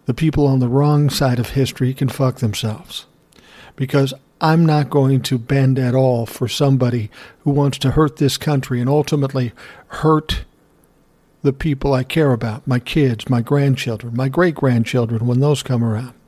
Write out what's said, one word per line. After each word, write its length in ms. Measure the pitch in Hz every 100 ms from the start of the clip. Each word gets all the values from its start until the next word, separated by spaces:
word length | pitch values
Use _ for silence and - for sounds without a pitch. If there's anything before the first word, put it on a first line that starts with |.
| -
the 80 | 120
people 320 | 156 151 143
on 100 | 131
the 100 | 123
wrong 400 | 131 147 147 147
side 300 | - 135 123
of 140 | 117
history 420 | - 135 - 127
can 160 | 131 139
fuck 280 | - 131 127
themselves. 680 | 117 101 110 107 - - - _ _ _ - - - -
Because 360 | 131 143 135 135 _ -
I'm 240 | 160 160 165
not 240 | 151 139
going 320 | 147 135 135
to 160 | - 131
bend 400 | 117 139 135 131
at 160 | 127
all 320 | 127 131 120 113
for 220 | - 120
somebody 640 | - 143 135 123 120 107 - - -
who 100 | -
wants 260 | 143 143 131
to 120 | 135
hurt 260 | 139 156 -
this 180 | 143 -
country 460 | - 147 127 123
and 80 | 120
ultimately 640 | 147 143 151 139 135 123 - - - -
hurt 580 | - 156 156 156 - - _ _ _ _ _ _ _ _ _
the 100 | 143
people 400 | 135 165 139 143
I 100 | 131
care 300 | 131 - 147
about, 320 | 123 117 107 -
my 140 | 123
kids, 500 | - - 139 113 -
my 140 | 123
grandchildren, 720 | 117 143 143 135 - 107 120 117
my 140 | 135
great-grandchildren, 960 | 131 180 151 139 120 113 131 117 113 120
when 140 | 123
those 200 | 143 143
come 220 | - 123
around. 320 | 117 107 127 -